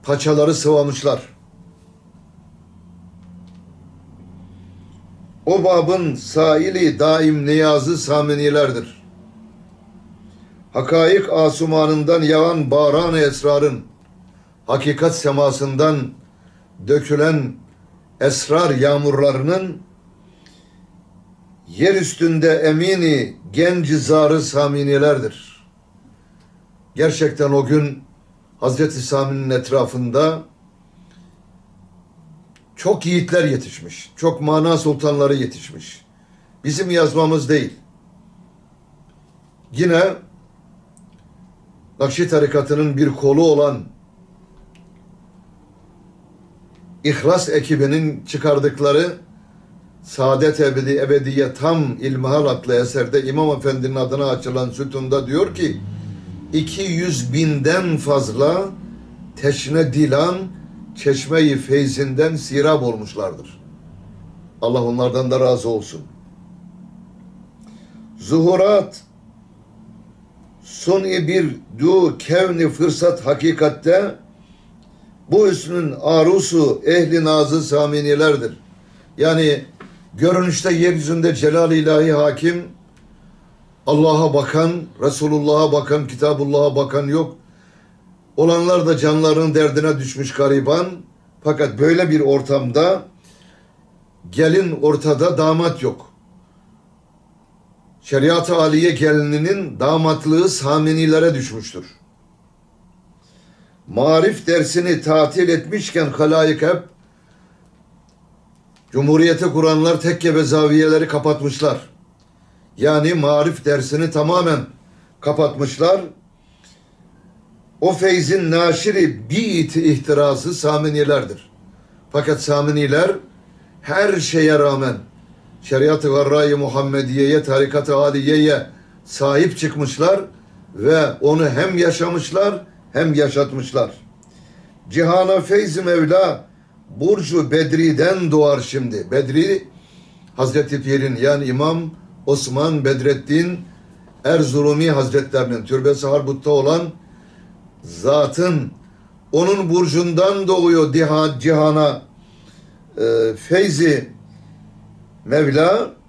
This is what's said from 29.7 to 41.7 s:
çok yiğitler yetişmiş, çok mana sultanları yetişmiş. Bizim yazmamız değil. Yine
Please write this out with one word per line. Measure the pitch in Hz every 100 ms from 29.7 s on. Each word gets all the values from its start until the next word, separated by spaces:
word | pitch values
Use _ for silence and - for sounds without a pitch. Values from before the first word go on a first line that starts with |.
| 135 123 127 123 127 156 160 - _ _ _ _ _ - - - _ _ _ _ _ - _ _ _ - - _ - _ -
çok | 180 208 165
yiğitler | 175 - 175
yetişmiş, | 156 127 - - 85 - - -
çok | 165 135
mana | 151 156 160 160
sultanları | 156 143 151 143 139 139
yetişmiş. | 123 - - - - - _ _ _ _ _ _
Bizim | 143 151 185
yazmamız | 170 156 147 156 160 127
değil. | 151 120 - _ _ _ _ - _ - _ _ _ _ _ - _ _ _ _ _ _
Yine | 113 175 165 190 - - - - _ _ - _ _ - - - - - _ _